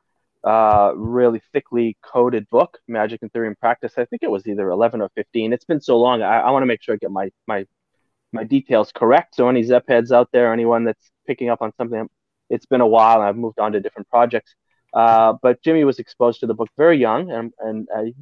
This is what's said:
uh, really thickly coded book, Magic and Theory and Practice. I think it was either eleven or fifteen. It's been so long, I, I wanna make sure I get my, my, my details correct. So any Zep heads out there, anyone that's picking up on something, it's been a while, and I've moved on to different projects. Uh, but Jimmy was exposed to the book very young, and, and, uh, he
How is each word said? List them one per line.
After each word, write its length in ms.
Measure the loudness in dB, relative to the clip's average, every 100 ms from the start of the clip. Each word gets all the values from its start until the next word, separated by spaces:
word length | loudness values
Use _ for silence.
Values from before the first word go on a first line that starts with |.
| _ _ _ _
uh, 480 | 0 2 4 4 2
really 480 | 0 -4 0 2 0 -6
thickly 440 | -8 -4 -2 -2 -6
coded 440 | -6 -2 0 -2 -2
book, 280 | 0 0 -4 -10
Magic 360 | -6 -6 -8
and 100 | -10
Theory 160 | -8 -8
and 100 | -4
Practice. 360 | -2 -2 -6 -6
I 60 |
think 180 | -8 -6
it 80 | -6
was 160 | -6 -6
either 240 | -6 -4
eleven 300 | 0 0 -2
or 100 | -8 -8
fifteen. 380 | -8 -6 -4
It's 100 | -4
been 160 | -4 -4
so 180 | 0 2
long, 240 | 2 0
I, 200 | 0 0
I 100 | 0
wanna 140 | 0 0
make 180 | -2
sure 100 | -6
I 40 | -6
get 120 | -6
my, 200 | -8 -8 -10 -8
my, 180 | -8 -8 _ _ _ _ _ _
my 100 | -10
details 480 | -4 -4 0 0 0
correct. 420 | -2 2 2 0 -2
So 120 | 0
any 160 | 0
Zep 220 | 2 0 2
heads 240 | 0 2
out 160 | 2 2
there, 180 | 2 2
anyone 320 | 0 0 0
that's 260 | -2 -6 _ _ -12
picking 240 | -8 -4
up 120 | -4
on 100 | -6 -8
something, 320 | -8 -8 -10 _ _ _ -8
it's 160 | -8 -2
been 160 | 0
a 60 | 4
while, 340 | 4 6 4
and 80 | 2
I've 80 | -2
moved 220 | -6 -4
on 120 | -4
to 80 | -4
different 300 | -6 -12 -2
projects. 460 | 0 0 -2 -8 _ _ _ _
Uh, 420 | 2 4 6 4 2
but 220 | 0 0
Jimmy 220 | 0 2 2
was 140 | 0
exposed 420 | -8 -2 -2 0
to 60 | -4
the 60 |
book 160 | -4 -6 0
very 200 | 2 4
young, 340 | 2 0 -4
and, 220 | -8 -10 -10
and, 280 | -10 -10 -8 -8
uh, 80 |
he 100 | -8 -8